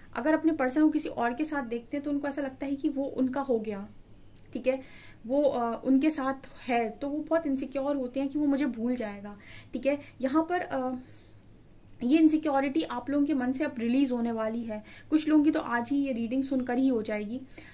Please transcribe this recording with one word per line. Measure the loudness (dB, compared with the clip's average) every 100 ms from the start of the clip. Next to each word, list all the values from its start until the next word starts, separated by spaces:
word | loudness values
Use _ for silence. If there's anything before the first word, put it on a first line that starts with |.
| -10 -2
अगर | 0
अपने | 2 2
person | 2 2 4
को | 4
किसी | 2 -4
और | -2 -2
के | -2
साथ | -4 -4
देखते | -4 -8 -6 -6
हैं |
तो | -4
उनको | -4 -4
ऐसा | -4
लगता | -6 -6 -6
है |
कि | -2 -2
वो | -2
उनका | -4 0 0 0
हो | 0 0
गया, | -2 -8 -10 -16 -20 -20 -20 -20 -12
ठीक | -2 0
है, | -2 -6 -18 -20 -16 -2
वो, | 2
अ, | 2 2 -2 -2
उनके | 4 4 4
साथ | 2 -2 -4 -10 -10 -2
है, | 0 0
तो | -4 -6
वो | -6
बहुत | 0 0 2
insecure | -2 -2 -2 -2 -2
होते | -2 -2
हैं | -2
कि | 0
वो | 2
मुझे | 2 0
भूल | 0 -2 -2
जाएगा, | -4 -8 -14 -14 -18 -20 -12
ठीक | -2 0
है। | 0 -4 -6
यहाँ | 0 2 2
पर, | -2
अ, | -2 -2 -2 -6 -12 -20 -20 -20 -20 -20 -20 -20 -20 -6
ये | 2 6
insecurity | 6 6 2 0 2 0
आप | -2 -6 -2
लोगों | 0 2
के |
मन | 2 0
से | -2
अब | -4 -2
release | 0 2 2
होने | 0 -2
वाली | -2 -2 -4
है। | -6 -8 -12 -20 0
कुछ | 0 4
लोगों | 6
की | 6
तो | 2
आज | 0 -2 0
ही | 0
ये | 0
reading | -2 -2 -2
सुनकर | 0 -2 0 2
ही | 4
हो | 2
जाएगी, | 0 -4 -4 -8 -12 -18 -20